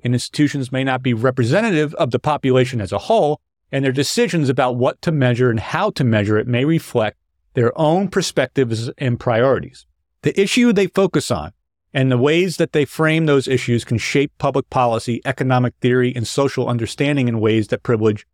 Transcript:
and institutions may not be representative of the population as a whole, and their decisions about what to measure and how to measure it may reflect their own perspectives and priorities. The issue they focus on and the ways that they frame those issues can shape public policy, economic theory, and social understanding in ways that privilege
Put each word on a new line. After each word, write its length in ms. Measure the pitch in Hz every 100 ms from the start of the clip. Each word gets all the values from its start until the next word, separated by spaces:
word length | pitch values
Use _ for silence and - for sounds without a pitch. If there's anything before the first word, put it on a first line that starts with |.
and 100 | 123
institutions 600 | 123 - - 147 143 123
may 100 | 131
not 180 | 135 127
be 120 | 127
representative 800 | 117 127 131 117 175 226 165 151
of 180 | 160 151
the 80 | 135
population 640 | - 143 135 127 127 127
as 100 | 95
a 60 | 101
whole, 420 | - 226 151 151 _ _ _
and 140 | 139 135
their 80 |
decisions 560 | 131 143 - 233 170 135
about 260 | 131 127 123
what 260 | 131 -
to 80 | -
measure 360 | 156 127 120 127
and 120 | 110
how 280 | - 156 202
to 120 | -
measure 340 | 131 107 101 107
it 100 | 113
may 180 | 120 139
reflect 500 | 165 - 123 107 - _ _ _
their 180 | - 120 -
own 300 | 151 175 196
perspectives 800 | 196 170 - 131 - 123 110 117 -
and 240 | 135 120
priorities. 640 | - 113 131 117 - - _ _ _ _
The 140 | - 170
issue 360 | 196 - 240
they 140 | 208 190
focus 440 | - 196 151 -
on 220 | 95 78 - _ _ _ 143
and 160 | 131
the 60 | 123
ways 400 | 135 165 185 160
that 140 | 170
they 120 | 156 135
frame 420 | - 160 160 160
those 200 | 143 127
issues 360 | 131 - 117
can 160 | - 117
shape 320 | - 143 143 -
public 280 | 143 139 -
policy, 500 | 131 123 117 - 117 -
economic 500 | 131 131 127 123 -
theory, 320 | 127 123 123 127
and 120 | 113
social 400 | - 139 - 120
understanding 600 | 120 113 - 143 143 123
in 120 | 117
ways 280 | 110 110 107
that 160 | 117
privilege 420 | - 117 110 104 -